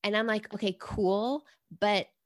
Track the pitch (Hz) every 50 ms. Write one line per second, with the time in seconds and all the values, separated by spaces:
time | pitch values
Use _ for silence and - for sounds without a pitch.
0 | - 208 208 214 226 233 214 214 214 - - 202 226 196 180 - - - - -
1 | 208 180 190 202 220 240 269 302 - _ _ _ _ _ - - - 208 208 196
2 | 156 - _ _ _